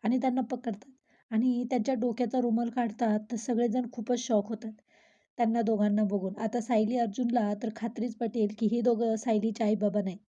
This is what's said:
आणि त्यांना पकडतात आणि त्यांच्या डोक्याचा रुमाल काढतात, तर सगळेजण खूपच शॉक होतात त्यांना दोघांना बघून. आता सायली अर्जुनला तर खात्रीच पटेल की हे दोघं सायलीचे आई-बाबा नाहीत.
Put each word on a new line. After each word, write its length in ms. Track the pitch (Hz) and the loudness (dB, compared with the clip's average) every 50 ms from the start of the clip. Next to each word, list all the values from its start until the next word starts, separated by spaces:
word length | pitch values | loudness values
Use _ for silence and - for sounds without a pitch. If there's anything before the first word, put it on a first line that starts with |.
| - | 0
आणि 140 | 214 247 262 | 0 0 2
त्यांना 220 | 262 262 247 254 220 - | 0 0 0 0 -2 -2
पकडतात 400 | 262 254 - 240 202 202 - - - _ _ _ _ _ _ _ | -4 -6 -4 -6 -6 -6 -10 -20 -20 _ _ _ _ _ _ _
आणि 340 | 226 220 240 254 247 240 247 254 | 0 2 2 2 2 0 0 0
त्यांच्या 240 | 294 247 214 277 262 | 0 0 0 0 0
डोक्याचा 440 | 226 220 247 226 240 247 240 247 254 | 0 0 -2 0 0 -2 0 0 0
रुमाल 280 | 254 240 220 226 240 233 | 2 2 2 0 0 -2
काढतात, 480 | 233 254 240 226 214 - 247 220 214 214 214 - 247 | -2 -2 -2 -2 -2 0 0 2 2 0 0 -4 -8
तर 40 | 220 | -6
सगळेजण 480 | - - 240 220 240 240 208 254 247 220 - | -2 0 0 2 2 2 0 0 -2 -4 -6
खूपच 260 | - 214 - 247 240 | -10 -4 -2 -2 -2
शॉक 280 | 247 - 240 208 202 208 | 0 2 2 2 2 0
होतात 240 | 226 214 - 220 214 - _ _ _ _ _ _ _ _ _ _ _ - | -6 -8 -8 -12 -12 -12 _ _ _ _ _ _ _ _ _ _ _ 0
त्यांना 220 | 240 226 226 233 220 | 0 2 2 2 2
दोघांना 400 | 208 220 202 208 208 202 208 214 | 2 2 4 4 4 4 2 2
बघून. 300 | 196 202 202 180 185 190 - | 2 0 0 -2 -2 -4 -4
आता 220 | 226 220 220 247 | -4 -2 -2 -2
सायली 360 | 220 240 254 220 220 214 247 247 | -2 2 2 2 2 2 2 0
अर्जुनला 540 | 233 214 196 - 254 233 233 240 214 202 208 208 208 | 0 0 0 -2 -2 0 2 2 2 0 -2 -2 -4
तर 60 | 233 214 | -6 -6
खात्रीच 380 | - 220 226 226 - 220 247 226 | -4 -6 -6 -4 -4 -6 -6 -4
पटेल 380 | - 240 226 - 240 214 202 208 - | -4 -6 -4 0 0 0 0 0 0
की 80 | 226 | 0
हे 140 | 202 208 240 226 | 0 2 2 2
दोघं 320 | 247 233 214 233 226 220 214 | 2 2 2 2 0 0 0
सायलीचे 460 | - 254 220 208 196 226 214 - 226 | 0 0 0 2 2 0 0 0 0
आई-बाबा 380 | 208 214 208 208 208 190 208 202 | 0 2 2 2 0 0 0 -2
नाहीत. 160 | 190 175 196 _ | -2 -6 -8 _